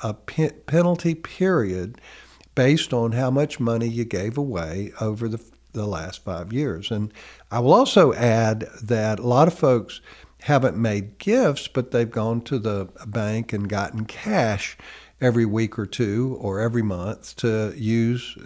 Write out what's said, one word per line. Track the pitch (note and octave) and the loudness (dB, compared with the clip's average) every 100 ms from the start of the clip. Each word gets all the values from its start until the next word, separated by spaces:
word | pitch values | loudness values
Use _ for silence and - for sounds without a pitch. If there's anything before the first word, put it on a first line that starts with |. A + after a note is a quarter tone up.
a | A2+ | -8
pe-, | G2+ - - D#3 - - | -8 -8 -2 -2 -2 0
penalty | D#3 F3 E3+ E3+ | 2 2 2 -2
period | D#3+ - - F#3 E3+ G#2 F#2 F2+ - - - - - - | -2 -8 -2 2 2 0 -2 -6 -10 -20 -20 -20 -20 -8
based | - B2+ D#3 - | 2 4 4 0
on | B2 A#2 | 0 0
how | A#2 B2+ | 0 0
much | C3+ D3 - | 2 0 -2
money | A#2 A#2 A#2 | -2 0 -2
you | A#2 | -2
gave | A2+ F#2+ G2+ C3 | -4 -2 -2 -4
away | C#3+ F#2+ D#2+ F2+ G#2 - | -4 -4 -4 -6 -8 -4
over | A2 G#2+ A#2 | -4 -2 -4
the, | A2+ - _ _ | -6 -10 _ _
the | A2+ G#2 | -6 -4
last | F2 E2 - | -6 -8 -10
five | - E2+ F2 | -8 -8 -6
years. | A#2+ D3 E2+ G2 | -4 -4 -4 -4
And | G#2+ G#2+ - - - _ | -4 -4 -8 -20 -20 _
I | A2+ | 0
will | B2 | 6
also | G3 C4+ G#3 D#3 | 6 6 6 6
add | - A#2+ A2 A2 A2 - - | 6 4 4 2 0 -6 -12
that | A2 A2+ G#2+ G#2+ | -2 0 2 0
a | A#2+ | 2
lot | B2 E3+ | 4 4
of | |
folks | F3 C#3+ B2 - - - - - _ | 4 4 4 0 -14 -18 -20 -20 _
haven't | - C#3+ B2 E2+ | 2 4 4 2
made | A2+ G#2 G2+ - | 0 0 -4 -6
gifts, | - A#3+ G3+ C#3 - | 0 2 2 0 -4
but | C3 B2 | -4 0
they've | A#2+ A#2 | 0 0
gone | A#2 A2 A#2 | -2 -2 -2
to | A#2 C3+ | -2 -4
the | A2 G2+ F#2 - A2 | -2 -4 -6 -12 -8
bank | A2+ G#2 A2 A2+ | -4 -2 -2 -2
and | G#2 G2+ | -4 -2
gotten | G2+ G2+ A2 | -2 -4 -6
cash | G#2+ - G#3 G3+ A#2 G2+ - - - - - _ | -8 -8 -2 0 2 0 -6 -12 -20 -20 -20 _
every | B2+ A#2 A2+ | 2 2 2
week | A2 A2 - | 2 -2 -4
or | G2+ | -8
two | - A2 G#2+ C3 B2+ | -2 -2 0 -2 -4
or | G#2+ G2 | -4 -2
every | A2+ A#2 | 0 0
month | G#2+ F2+ F#2 G#2+ - - | 0 -2 -6 -8 -14 -4
to | A#2 A2 G#2+ F2+ | -2 0 -2 -4
use | A2 A#2 A2+ B2 - - | 0 2 2 0 -6 -16